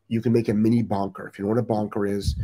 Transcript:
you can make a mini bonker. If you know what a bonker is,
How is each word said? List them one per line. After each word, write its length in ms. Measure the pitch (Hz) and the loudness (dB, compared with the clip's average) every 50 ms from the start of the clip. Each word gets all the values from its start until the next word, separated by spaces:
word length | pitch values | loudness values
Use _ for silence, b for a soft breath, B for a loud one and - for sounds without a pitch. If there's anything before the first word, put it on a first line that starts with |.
| _ | _
you 140 | - 113 117 | -4 -2 0
can 120 | 113 120 117 | 2 2 2
make 160 | 117 113 - | 2 2 2
a 40 | 104 | 2
mini 280 | 104 110 110 120 117 | 4 4 4 4 4
bonker. 460 | 110 95 104 98 98 98 95 - - | 2 0 -2 -2 -2 -4 -6 -10 -16
If 100 | - - - | -14 -10 -4
you 60 | 98 | -2
know 40 | 101 | 0
what 80 | 110 123 | 0 0
a 40 | 120 | 0
bonker 420 | 107 113 107 107 101 - 110 101 | 0 -2 -2 -2 -4 -2 -2 -2
is, 300 | 101 101 101 95 - - - | -2 -2 -2 -2 -2 -2 -2